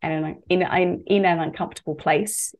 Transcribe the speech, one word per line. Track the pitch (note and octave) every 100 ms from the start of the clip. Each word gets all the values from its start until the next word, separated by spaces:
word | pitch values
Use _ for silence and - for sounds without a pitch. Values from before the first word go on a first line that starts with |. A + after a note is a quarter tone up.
and | E3+ D#3 D#3 - -
in, | F#3
in, | F3
in, | F3+ F3+ - -
in | G3+
an | F#3 E3
uncomfortable | D#3+ - F3 - -
place | D3+ D#3 D#3 G#3 - - -